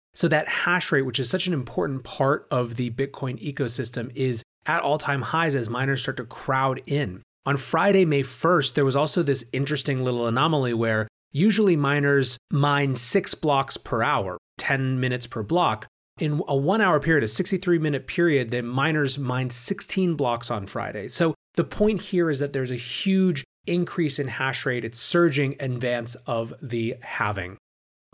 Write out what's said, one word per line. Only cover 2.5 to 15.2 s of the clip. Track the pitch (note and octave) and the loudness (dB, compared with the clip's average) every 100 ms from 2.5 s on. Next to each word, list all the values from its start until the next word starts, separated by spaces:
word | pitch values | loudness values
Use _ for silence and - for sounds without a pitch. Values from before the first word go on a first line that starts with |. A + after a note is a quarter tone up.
| C3 A#2+ A#2 | -2 -2 -4
the | B2 | -4
Bitcoin | A#2 C3+ - C3 - | -2 -4 -4 -8 -6
ecosystem, | D3+ C3+ B2 B2+ A#2 - A#2 | -8 -4 -2 -2 -4 -6 -8
is | A#2+ C3 A2+ - _ - | -2 -2 -2 -6 _ -2
at | E3 | 0
all-time | C#3 D3+ - C#3 | 0 0 0 -2
highs | B2+ D#3+ E3 C#3 | 0 0 2 0
as | A2+ | -2
miners | A#2+ C3+ C3+ | -2 0 0
start | - B2+ | -2 -6
to | |
crowd | A#2 - - C3 C3+ C3 - | -10 -8 -2 2 2 -2 -2
in. | C#3+ A#2 F#2 _ _ | -2 -2 -6 _ _
On | C3+ C#3+ | -2 -2
Friday, | - E3 G3 G3 | 0 2 4 4
May | F3 C#3+ | 4 2
first, | B2+ - E3 F3 B2+ | -2 -2 2 2 2
there | - | 2
was | C3+ C3 | 2 2
also | D3+ F3+ | 2 2
this | C#3+ C3 - | 0 0 -2
interesting | C3 C3+ D3 - C3 | -4 -2 -2 -2 -2
little | B2+ A#2+ A#2 | 0 0 0
anomaly | A#2+ D#3 D3+ B2+ | 2 4 2 2
where | A2+ A2+ A2 A2 _ _ | 2 2 2 -2 _ _
usually | C#3 G3+ G3+ G#3 D#3+ | 2 4 4 4 4
miners | C#3+ C#3+ C#3+ C#3 B2 - _ | 2 2 4 4 2 -4 _
mine | C#3 D3 C#3+ C#3 | 2 4 2 2
six | B2+ - G3+ G3 | 0 0 0 0
blocks | - D#3 C#3 C3 - | -2 2 2 0 -6
per | - A#2 | -4 -2
hour, | B2+ C3+ F#2+ F2+ _ - | 0 0 -2 -8 _ -8
ten | - C3+ C3 C3 | -2 0 0 0
minutes | B2+ B2 | -2 -2